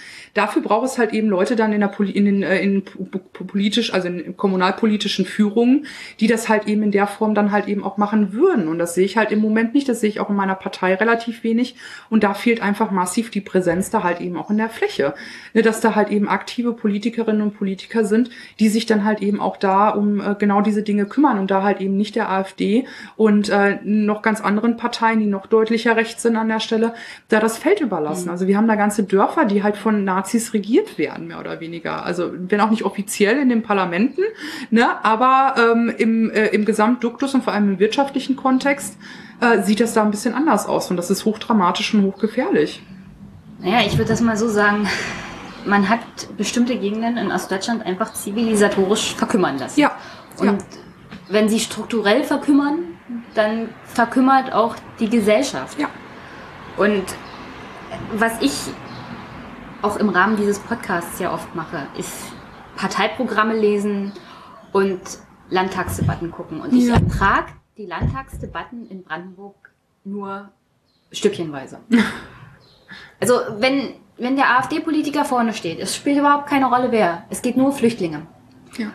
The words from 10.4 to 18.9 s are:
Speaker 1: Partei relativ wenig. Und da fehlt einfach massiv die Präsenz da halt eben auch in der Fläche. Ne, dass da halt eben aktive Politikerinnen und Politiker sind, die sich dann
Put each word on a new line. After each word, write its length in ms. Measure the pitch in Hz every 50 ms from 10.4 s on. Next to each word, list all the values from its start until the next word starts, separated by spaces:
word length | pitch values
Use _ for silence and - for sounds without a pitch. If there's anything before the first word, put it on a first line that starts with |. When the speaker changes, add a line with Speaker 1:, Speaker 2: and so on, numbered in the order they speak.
| 196 190 190
Speaker 1:
Partei 400 | 190 - 196 - - - 185 190
relativ 480 | 185 220 226 226 226 233 - 226 - -
wenig. 340 | 226 226 233 247 254 - - - - - - - -
Und 160 | 220 220 208
da 100 | 202 202
fehlt 280 | - - 240 233 226 190
einfach 280 | 196 202 - 226 190
massiv 400 | 196 185 180 180 - - 226 226
die 100 | - 202
Präsenz 500 | 196 - - 190 175 170 170 175 190 -
da 120 | - 220 175
halt 180 | 175 175 175
eben 160 | - 180 180
auch 140 | 156 - -
in 60 | 208
der 140 | 214 220 220
Fläche. 440 | 226 - - 415 - - - - 311 - - - - - - - -
Ne, 100 | 220 220
dass 180 | 226 214 220
da 140 | - 226 190
halt 160 | 208 208 -
eben 180 | 208 208 208 -
aktive 440 | 185 202 - - - - 233 240 226
Politikerinnen 720 | 233 - 214 202 208 208 240 226 - 226 220 220 214 208
und 160 | 208 202 -
Politiker 460 | 208 190 190 190 - - - 226 220
sind, 260 | 196 202 226 247 240 - - - - - -
die 100 | 214 220
sich 180 | 202 226 226
dann 180 | -